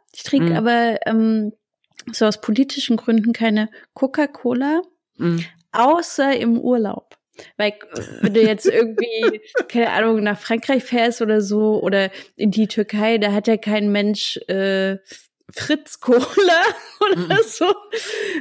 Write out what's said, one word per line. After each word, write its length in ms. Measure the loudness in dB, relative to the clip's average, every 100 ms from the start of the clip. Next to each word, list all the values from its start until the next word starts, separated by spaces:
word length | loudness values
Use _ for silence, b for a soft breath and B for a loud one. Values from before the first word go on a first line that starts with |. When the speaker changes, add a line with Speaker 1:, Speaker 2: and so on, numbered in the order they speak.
| _
Speaker 1:
ich 80 | -18
trinke 300 | -2 0 2
Speaker 2:
Mhm. 40 | 2
Speaker 1:
aber, 420 | 2 2 2 -2 0
ähm, 460 | 2 2 0 -2 -8 _ _ _ -20 -8
so 140 | 0 0
aus 140 | 0
politischen 540 | -2 0 0 -2 -2 -2
Gründen 380 | 2 2 2
keine 380 | 0 0 0 -2 B B -4
Coca-Cola, 880 | -2 0 -2 -2 -4 -2 0 -2 -4 _ _ -4
Speaker 2:
Mhm. 260 | -2 -2 -6 B _
Speaker 1:
außer 680 | 0 2 2 0 0 0 2
im 220 | 2 0
Urlaub. 580 | 2 0 -2 -6 -14 _ _ -20 B -4
Weil, 140 | -2
äh, 300 | -4 -12 -12 -10 -4
wenn 120 | 0 4
du 60 |
jetzt 240 | 4 4 2
irgendwie, 720 | 2 2 0 -4 0 0 0 -4 -6
Speaker 2:
<laughs> 120 | -2
Speaker 1:
keine 220 | 0 0
Ahnung, 280 | 2 2 2
nach 160 | 0 -4
Frankreich 440 | -4 -4 0 -2
fährst 400 | 0 0 0 0
oder 180 | 0 0
so 400 | 0 0 2 0
oder 300 | 0 0 -2 B B -2
in 160 | 0
die 160 | 2 0
Türkei, 500 | -2 -4 -2 0 0
da 140 | 0
hat 160 | 0 0
ja 100 | 0
kein 340 | 0 0 0
Mensch, 460 | 0 0 -2 -4 -6 -6
äh, 500 | -2 0 0 -2 -4 -12 B B _ -16
Fritz 520 | -8 -2 -2 -4 -6
Cola 180 | 2 2
<laughs> 800 | 2 2 4 4 2 -2 -10 -2
oder 380 | 0 0 0 0
Speaker 2:
Mhm. 60 | 0
Speaker 1:
so. 260 | -2 0 -2 -4 -8 -6 -6 -6 -6